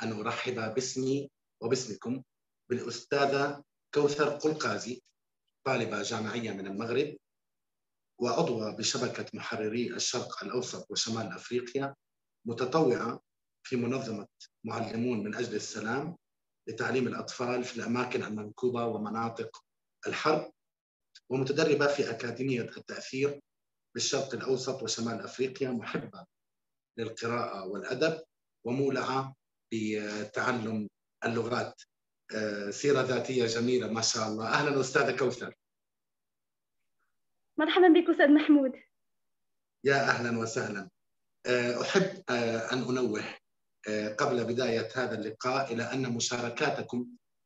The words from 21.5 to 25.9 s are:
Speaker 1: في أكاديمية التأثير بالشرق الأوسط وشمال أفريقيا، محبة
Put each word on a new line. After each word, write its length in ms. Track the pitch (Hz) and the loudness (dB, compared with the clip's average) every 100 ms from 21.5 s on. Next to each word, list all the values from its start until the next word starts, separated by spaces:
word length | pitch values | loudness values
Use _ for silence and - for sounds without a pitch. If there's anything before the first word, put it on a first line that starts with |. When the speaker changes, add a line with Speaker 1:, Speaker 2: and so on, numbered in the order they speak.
| 151 156 143 143 | 4 4 6 4
Speaker 1:
في 240 | 143 117 | 4 0
أكاديمية 520 | 113 120 117 135 123 110 110 | -2 -6 -4 0 0 -2 -10
التأثير 640 | - 104 - 135 143 143 _ _ _ _ _ | -12 -12 -6 -2 -2 -2 _ _ _ _ _
بالشرق 400 | 117 - 135 - | -4 0 0 -2
الأوسط 480 | 107 127 127 131 - | -4 0 0 0 -4
وشمال 380 | 110 - 117 110 | -4 -2 -2 -4
أفريقيا، 500 | 98 - 131 - 131 | -6 -2 -2 -2 -2
محبة 560 | 120 110 | -2 -4